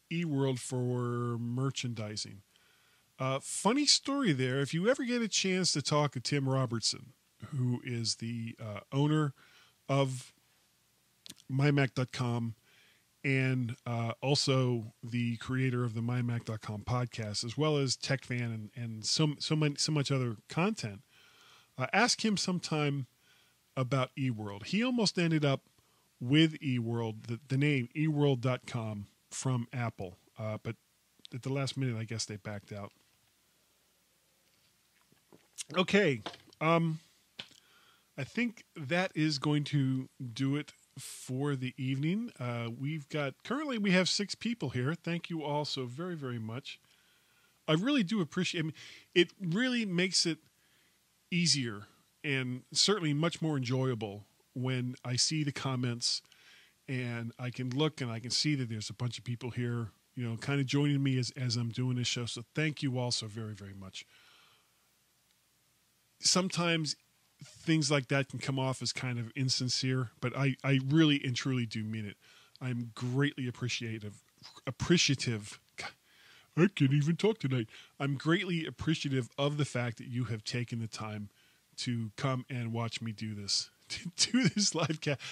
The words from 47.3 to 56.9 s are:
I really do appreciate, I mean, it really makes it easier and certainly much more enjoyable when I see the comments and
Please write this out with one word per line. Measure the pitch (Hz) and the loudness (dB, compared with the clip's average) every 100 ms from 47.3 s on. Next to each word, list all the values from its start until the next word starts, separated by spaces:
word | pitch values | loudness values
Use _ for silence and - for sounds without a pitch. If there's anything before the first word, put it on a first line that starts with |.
| _ _ _ - | _ _ _ 2
I | |
really | 156 247 294 | 4 4 2
do | 170 220 | 4 2
appreciate, | 156 185 175 175 | 0 0 0 0
I | |
mean, | 156 - - - - | -2 -4 -14 -20 4
it | 175 175 - | 6 6 4
really | 180 190 254 240 208 | -2 0 2 0 0
makes | 175 190 - 170 | 0 2 2 2
it | 156 _ _ _ _ _ _ _ _ - | -2 _ _ _ _ _ _ _ _ -4
easier | 170 165 139 120 104 104 _ _ _ | 2 4 2 0 -4 -12 _ _ _
and | 151 135 127 127 - | -2 0 -2 -6 -4
certainly | 147 - 208 156 | 2 2 4 2
much | 143 165 - | 2 2 0
more | 160 143 | 0 0
enjoyable | 120 131 131 113 107 104 - _ _ | 0 0 0 -2 -4 -8 -14 _ _
when | 131 127 127 123 127 | -4 -2 -2 -4 -6
I | 123 | -4
see | 123 - 156 | 0 0 0
the | 143 | 0
comments | - 139 127 123 120 - - - _ - - - _ | -2 -2 0 -2 -2 -2 -4 -8 _ -20 -20 -20 _
and | - | -8